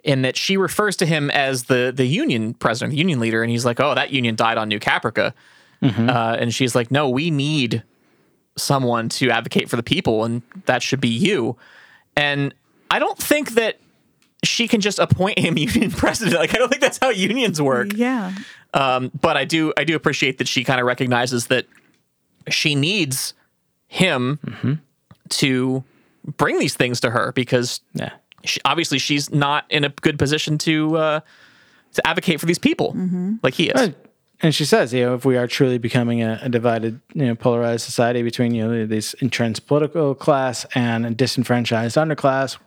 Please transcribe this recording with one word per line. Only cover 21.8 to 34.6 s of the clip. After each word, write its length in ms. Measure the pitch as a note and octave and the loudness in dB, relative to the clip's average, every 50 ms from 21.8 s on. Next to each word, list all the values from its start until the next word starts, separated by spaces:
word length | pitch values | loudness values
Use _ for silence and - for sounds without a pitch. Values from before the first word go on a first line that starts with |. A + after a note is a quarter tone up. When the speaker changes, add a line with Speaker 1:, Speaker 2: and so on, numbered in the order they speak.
| _ _ _ _ _ _ _ _ _ _ _ _ _ D#3+ | _ _ _ _ _ _ _ _ _ _ _ _ _ -4
Speaker 1:
she 240 | - - - D#3 D3 | -4 -2 0 0 2
needs 600 | C#3 C#3 E3 G#3 G#3+ E3 C#3 B2+ - - - - _ _ _ _ _ _ _ _ _ _ | 2 0 0 0 0 0 -2 -2 -6 -6 -8 -10 _ _ _ _ _ _ _ _ _ _
him 520 | _ - - F3+ F#3 D3+ B2+ B2 B2+ D3 D3 - | _ 0 0 2 2 2 0 0 -2 -4 -6 -8
Speaker 2:
Mm-hmm. 280 | - A2+ - - A#2+ D3 D#3 _ _ _ _ _ _ - _ _ - | -12 -10 -4 -2 -2 -2 -4 _ _ _ _ _ _ -20 _ _ -6
Speaker 1:
To 520 | - - - C#3 C3 B2+ B2+ C3 C3 C3 C3 _ _ _ _ _ _ _ - - - | -2 0 0 2 2 0 0 0 -2 -4 -6 _ _ _ _ _ _ _ -14 -14 -2
bring 220 | - C#3+ F3+ D4 F#4 | 0 0 0 2 0
these 160 | B3+ C#3 - | 0 -2 0
things 260 | - C3 B2 B2 - | 0 0 0 0 -2
to 100 | - A#2+ | -2 0
her 220 | A2 A#2 G2 B2 | 0 0 -2 0
because 480 | - C3 B2 - B2+ B2 B2 A#2+ - - _ _ _ | -2 -2 0 2 0 0 0 -2 -6 -10 _ _ _
Speaker 2:
Yeah. 160 | - - - - - _ _ - _ - | -8 -8 -8 -10 -16 _ _ -20 _ -6
Speaker 1:
she, 160 | - - - - | -6 -6 -2 -2
obviously 340 | C#3 C#3+ E3 E3 - D3 B2+ | -2 0 0 -2 -2 -2 -2
she's 340 | - - D3 C#3+ C#3+ - | 0 0 -2 -2 -2 0
not 320 | - D3 C#3+ C#3 D3 D3 - _ | 0 0 2 2 0 -2 -2 _
in 140 | - D3 C#3+ | 0 0 0
a 40 | C#3+ | -2
good 300 | C#3 - - D#3+ D3+ D3 | -4 -6 -8 -8 -2 -2
position 400 | D3+ C3+ D3+ D#3 - - D3+ D3+ | 0 0 0 -2 -2 -2 -4 -2
to, 380 | - E3+ D#3+ D3+ D#3 D#3 D#3+ | 0 0 0 0 0 0 0
uh, 240 | D#3+ D#3 D#3 D3+ D#3 - _ - - - - _ _ _ _ _ _ _ _ - | 0 0 0 -2 -4 -6 _ -20 -20 -20 -20 _ _ _ _ _ _ _ _ -6
to 120 | - - | -2 0
advocate 340 | D3+ E3+ F3+ - - D#3+ C#3+ | 0 0 0 0 0 -2 0
for 60 | - | 0
these 120 | E3 F3 - | -2 -2 2
people 340 | - C#4+ E4 - - - - | 0 0 0 2 -2 -2 -2
Speaker 3:
Mm-hmm. 400 | - F#3 F#3 F3+ F3+ F3+ G3 A3 A3+ | -4 -4 -2 -2 -2 -2 -4 -4 0
Speaker 1:
like 120 | - C3+ C3 | 0 0 2
he 140 | - E3 - | 2 0 2
is. 40 | - C4 | 2 2
Speaker 2:
Right. 140 | B3+ F#3 C3+ - - - _ _ _ _ _ _ - | 2 0 -2 -8 -20 -20 _ _ _ _ _ _ 0
And 80 | D#3+ | 2
she 120 | C#3+ - | 2 2